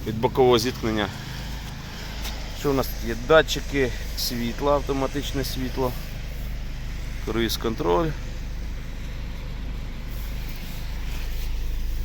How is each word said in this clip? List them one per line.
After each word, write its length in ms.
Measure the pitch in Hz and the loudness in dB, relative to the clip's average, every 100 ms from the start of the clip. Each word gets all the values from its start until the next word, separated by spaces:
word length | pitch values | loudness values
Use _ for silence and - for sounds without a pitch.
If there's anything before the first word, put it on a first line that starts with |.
| - | -4
від 140 | 110 | 0
бокового 380 | 120 - 127 120 | 2 6 8 8
зіткнення. 480 | 123 127 113 110 98 - - - - - - - - - - - - - - - | 6 0 0 2 0 -2 -6 -6 -6 -6 -6 -8 -8 -8 -8 -4 -4 -4 -6 -2
Що 100 | 147 | 2
у 40 | |
нас 120 | 135 113 | 2 2
тут 220 | - 117 | 0 -2
є? 80 | 117 123 | 0 6
Датчики 600 | 156 147 147 - 139 123 - - - | 8 8 2 0 2 2 0 -4 -2
світла, 560 | - 120 117 110 143 | -2 0 -2 2 4
автоматичне 680 | 143 139 139 131 143 127 139 | 4 2 0 0 0 -2 -2
світло, 480 | 127 131 131 135 127 - - - - - - - - - - - - - - | -2 -2 -2 0 0 0 -4 -6 -6 -4 -4 -4 -4 -4 -4 -4 -4 -4 -2
круїз-контроль. 840 | 117 113 - 117 110 160 175 160 - - - - - - - - - - - - - - - - - - - - - - - - - - - - - - - - - - - - - - - | 2 2 2 -2 0 4 4 4 0 -4 -4 -6 -4 -6 -6 -6 -6 -6 -6 -6 -6 -6 -6 -4 -4 -6 -6 -6 -4 -4 -4 -4 -6 -6 -6 -4 -4 -4 -2 -2 -2 0 0 0 0 0 0